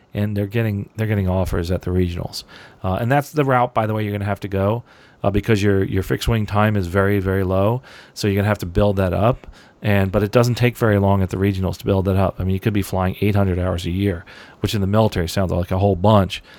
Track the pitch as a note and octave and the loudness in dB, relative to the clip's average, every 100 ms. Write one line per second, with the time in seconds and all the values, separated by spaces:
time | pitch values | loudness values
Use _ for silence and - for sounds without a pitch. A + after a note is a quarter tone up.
0 | _ - G#2+ G2+ G2+ A2+ A2+ G2+ - - | _ -4 -2 -2 -2 -2 -2 -2 -6 -4
1 | G#2+ G#2+ F#2+ F#2 F2+ - E2+ F2+ - F#2 | -2 0 0 0 0 -2 -2 -4 -2 0
2 | F2+ F2 F2 - - - - - F#2+ F#2 | 0 -2 -8 -12 -16 -20 -20 -10 -6 -2
3 | A#2 C#3+ C#3 D#3 C#3 B2+ B2 - A2 A2 | 0 0 0 -2 0 2 0 0 -2 -2
4 | G#2+ G2+ G2+ G2+ G#2 G2 G2 A#2 - - | -4 -4 -4 -4 -4 -2 0 -2 -6 -20
5 | - _ G#2 G2+ - A2 G2+ G2 G2 G2 | -20 _ -2 0 2 2 2 2 0 -2
6 | F#2 A2 - A2+ G#2 G#2 G#2+ G#2 F2+ F#2+ | -2 -2 0 0 0 0 2 2 0 0
7 | G2 G#2 F#2+ F#2+ F#2 F#2 G2 B2 - - | 2 2 0 0 0 0 0 -2 -6 -20
8 | - - G#2+ G2 G2+ G#2 F2+ F2+ G#2 G2 | -20 -4 0 0 0 -2 -2 0 2 2
9 | F#2+ F2+ G#2+ C3 - - - _ A2+ G2+ | 0 2 0 0 -6 -20 -20 _ 0 2
10 | F#2+ - G#2 B2 A#2+ A#2 B2 A#2 A#2 G2+ | 2 0 2 2 2 2 0 2 2 4
11 | G2 G2 F#2+ F#2+ G2 F#2+ F#2 F2 - G2 | 4 2 0 0 0 0 -4 -4 0 0
12 | F#2+ F#2+ F#2+ - F#2 F#2+ A2+ G#2 F#2+ F#2+ | 2 0 0 -2 -2 -2 -2 -2 -2 -2
13 | F#2 - G2+ G2+ G2 F2+ F2+ F2+ F2 F2+ | -2 0 0 2 2 0 -2 -2 -4 -2
14 | G2+ E2+ - - - - G#2 G#2+ F#2+ G#2 | -2 -2 -8 -20 -20 -6 -4 -2 0 2
15 | A2 - E2+ - F#2 F2+ F2 F#2 G2+ F#2 | 2 0 -2 -2 -2 -2 -2 0 2 2
16 | G2 A2 F2+ - - | 4 4 4 -2 -16